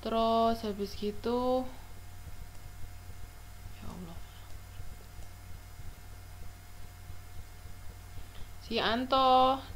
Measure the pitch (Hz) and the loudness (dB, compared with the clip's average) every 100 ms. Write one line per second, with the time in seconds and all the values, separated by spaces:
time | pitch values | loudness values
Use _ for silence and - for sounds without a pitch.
0 | 220 226 226 226 226 233 214 202 202 - | 2 4 6 8 6 4 0 0 -2 0
1 | 208 202 233 240 254 254 254 - - - | -2 0 2 2 4 4 2 -6 -10 -10
2 | - - - - - - - - - - | -10 -10 -8 -8 -8 -8 -10 -6 -6 -6
3 | - - - - - - - - - 175 | -10 -8 -8 -10 -12 -12 -10 -8 -6 -6
4 | 175 170 - - - - - - - - | -8 -8 -8 -10 -10 -10 -10 -8 -6 -6
5 | - - - - - - - - - - | -10 -10 -10 -10 -10 -10 -10 -8 -8 -8
6 | - - - - - - - - - - | -10 -10 -10 -8 -8 -8 -12 -10 -10 -10
7 | - - - - - - - - - - | -8 -8 -8 -8 -8 -10 -10 -8 -8 -10
8 | - - - - - - - 226 175 233 | -8 -8 -8 -6 -8 -8 -2 2 4 4
9 | 254 269 262 254 262 269 - | 6 6 10 10 10 6 0